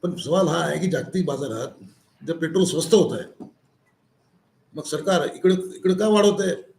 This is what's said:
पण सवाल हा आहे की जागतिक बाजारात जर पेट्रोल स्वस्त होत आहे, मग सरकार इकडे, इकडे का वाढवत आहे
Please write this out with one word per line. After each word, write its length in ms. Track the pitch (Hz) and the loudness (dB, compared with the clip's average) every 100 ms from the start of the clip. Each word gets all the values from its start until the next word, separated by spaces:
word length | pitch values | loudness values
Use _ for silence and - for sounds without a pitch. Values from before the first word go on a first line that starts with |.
पण 140 | 180 - | -6 -6
सवाल 320 | 131 175 180 | -2 0 2
हा 100 | 165 | 0
आहे 200 | 151 147 | -2 -2
की 100 | 185 | -2
जागतिक 340 | - - 190 175 | -2 -4 -4 -2
बाजारात 560 | 135 139 113 131 - - _ _ _ | -4 -6 -8 -10 -14 -20 _ _ _
जर 140 | - 165 | -8 -4
पेट्रोल 280 | 160 170 | -2 2
स्वस्त 300 | 185 151 160 | 2 0 4
होत 240 | 220 165 120 | 4 4 0
आहे, 300 | - - - _ _ _ _ _ _ _ _ _ _ _ _ | -10 -16 -20 _ _ _ _ _ _ _ _ _ _ _ _
मग 80 | 151 | -14
सरकार 440 | 147 151 156 180 143 | -8 -6 0 0 0
इकडे, 200 | - 185 185 - - | 0 2 2 -2 -4
इकडे 180 | 185 | 0
का 140 | 185 214 | 2 4
वाढवत 320 | 208 202 190 | 6 4 2
आहे 140 | 185 165 - | -2 -4 -10